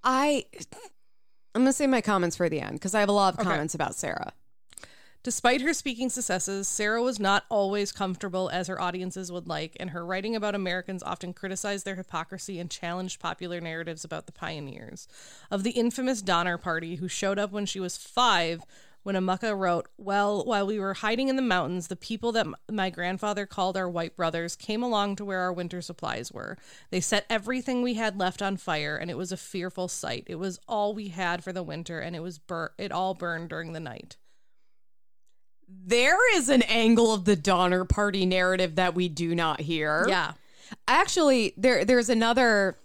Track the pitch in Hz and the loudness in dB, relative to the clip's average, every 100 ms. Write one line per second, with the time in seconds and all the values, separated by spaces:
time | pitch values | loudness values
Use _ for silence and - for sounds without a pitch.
0 | 254 262 285 285 - - - - 453 - | 2 2 2 0 -2 -14 -16 -16 -20 -20
1 | - - - - - 220 262 269 285 254 | -20 -20 -20 -20 -8 2 2 4 2 2
2 | 214 202 175 - 175 151 - 151 190 214 | 2 2 2 0 0 0 -6 -6 -2 2
3 | 202 202 196 170 180 160 156 156 147 - | 4 4 4 2 0 0 -2 -2 -4 -4
4 | - - - - - - - - - - | -6 -6 -8 -12 -20 -20 -20 -20 -20 -20
5 | - - - 233 240 247 269 320 277 233 | -20 -12 -6 0 2 4 2 -2 -4 -4
6 | 254 247 240 185 185 196 196 - 208 226 | -4 -2 -2 -2 -2 -4 -4 -2 0 2
7 | 247 214 196 202 - 220 196 208 202 - | 0 2 2 2 2 0 2 0 -2 -2
8 | 196 180 196 180 185 165 185 185 180 180 | -4 -4 -4 -4 -2 -4 -4 -4 -4 -4
9 | 185 185 180 175 165 156 160 - 185 170 | -8 -8 -10 -10 -8 -8 -8 -10 -10 -8
10 | 170 185 208 226 208 202 190 180 180 190 | -6 -6 -4 -4 -2 -2 -2 -4 -6 -8
11 | - - 180 185 190 190 208 202 202 190 | -6 -8 -8 -10 -8 -6 -4 -6 -6 -8
12 | 185 170 165 190 - 180 175 - 170 180 | -8 -8 -8 -10 -10 -8 -8 -8 -6 -6
13 | 185 - 170 175 180 175 165 160 165 160 | -6 -6 -8 -6 -8 -8 -6 -8 -8 -10
14 | 160 156 - - 165 160 143 - - - | -10 -10 -12 -12 -10 -8 -10 -14 -16 -18
15 | - - - - - 202 202 240 233 233 | -20 -20 -20 -20 -6 -2 -2 0 0 0
16 | 254 247 196 175 175 170 180 165 165 170 | -2 -2 0 2 2 -2 -2 -4 -4 -6
17 | 175 - 196 196 208 202 202 190 220 - | -6 -2 -2 0 -2 -4 -6 -4 -6 -8
18 | - - 247 185 165 165 - - - - | -6 2 4 4 2 -4 -10 -20 -20 -14
19 | - 190 185 185 226 202 185 170 - - | -4 0 0 0 -2 0 2 0 -2 -10
20 | 196 202 202 208 - 214 202 214 196 190 | -2 2 2 2 0 0 0 0 -2 -2
21 | 214 233 269 262 254 180 143 180 165 180 | -2 0 0 2 2 2 2 -2 -4 -10
22 | - 220 233 226 175 - - 214 190 170 | -6 -4 0 0 -2 -4 -8 -2 -2 -2
23 | 175 190 208 202 196 - 185 190 180 170 | -4 -2 -4 -4 -6 -2 0 0 -2 -4
24 | 165 - 165 165 170 - - 220 247 220 | -6 -2 -2 -2 -4 -8 -6 -2 0 0
25 | 202 196 202 190 180 180 175 180 170 - | 0 -2 -4 -2 -2 -2 -6 -8 -10 -8
26 | 110 120 120 - - - - - - 185 | -6 -6 -8 -10 -12 -12 -16 -20 -6 -4
27 | - 208 - 226 202 254 247 247 247 220 | 2 0 2 -4 -2 -4 -2 0 0 0
28 | 220 196 185 - 196 196 - 156 147 151 | -2 0 -2 0 -4 -4 -2 -2 -2 -4
29 | 175 139 175 185 - 190 180 185 180 - | -6 -6 -6 -8 -8 -6 -6 -4 -6 -4
30 | - 120 - 160 190 185 - 214 208 214 | -6 -6 -8 -8 -6 -8 -6 -2 0 -2
31 | 202 170 180 175 190 185 160 151 170 165 | -8 -4 -2 -2 -6 -8 -6 -8 -8 -8
32 | 170 170 170 156 - 170 160 - 190 170 | -6 -8 -10 -12 -8 -6 -6 -8 -6 -2
33 | 185 180 175 165 165 160 165 165 156 117 | -2 -2 -4 -6 -6 -8 -8 -8 -10 -12
34 | - - - - - - - - - - | -16 -20 -20 -20 -20 -20 -20 -20 -20 -20
35 | - - - - - - - 190 185 240 | -20 -20 -20 -20 -20 -20 -20 -16 0 4
36 | 254 370 494 403 247 262 220 226 226 233 | 6 8 6 6 6 4 6 4 6 8
37 | 233 220 180 196 151 180 180 180 185 - | 6 4 4 2 4 4 4 2 2 2
38 | 202 196 185 185 180 185 185 156 180 175 | 2 2 2 4 4 2 2 2 2 2
39 | 180 151 170 170 165 151 147 160 151 156 | 0 0 0 2 2 0 -2 0 2 2
40 | 196 185 156 - - - - - - 285 | 4 2 0 -6 -18 -20 -20 -8 4 4
41 | 381 - 302 262 214 - 233 240 202 247 | 6 4 6 6 4 2 4 4 6 4
42 | 226 226 226 240 240 208 190 - | 6 4 4 6 6 6 4 -2